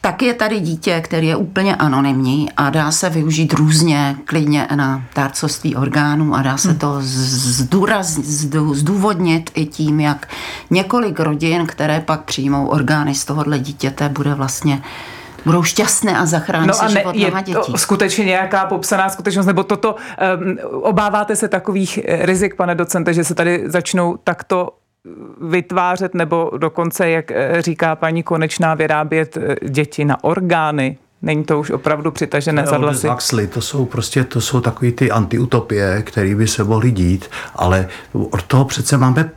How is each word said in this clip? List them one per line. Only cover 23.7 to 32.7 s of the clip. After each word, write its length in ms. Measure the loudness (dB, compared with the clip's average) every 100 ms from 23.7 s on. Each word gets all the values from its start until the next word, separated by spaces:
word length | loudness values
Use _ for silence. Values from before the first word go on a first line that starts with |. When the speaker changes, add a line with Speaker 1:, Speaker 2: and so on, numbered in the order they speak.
| -2 0 0 0 0
Speaker 2:
takto 440 | -4 -4 -2 -2 -2 -8 _ _ -20 -20 -20 -12
vytvářet, 760 | -2 -2 0 0 0 0 -2
nebo 360 | -2 0 0 -2 -2
dokonce, 520 | -4 -2 -4 0 0
jak, 200 | 0 -2
eh, 260 | -2 0 0
říká 340 | -2 0 0 0
paní 260 | 0 -2
Konečná, 520 | -2 -2 -2 0 0
vyrábět, 640 | 2 0 0 0 0 -2 -4
eh, 320 | -4 -4 -2
děti 360 | -2 -2 0
na 200 | 0 2
orgány? 760 | 0 0 2 2 2 0 -2 -4 _ _
Není 220 | -2 -2
to 160 | 0 0
už 100 | 0
opravdu 400 | -2 0 0 -2
přitažené 520 | -4 -2 0 0 0
Speaker 3:
To 40 |
je 40 | 2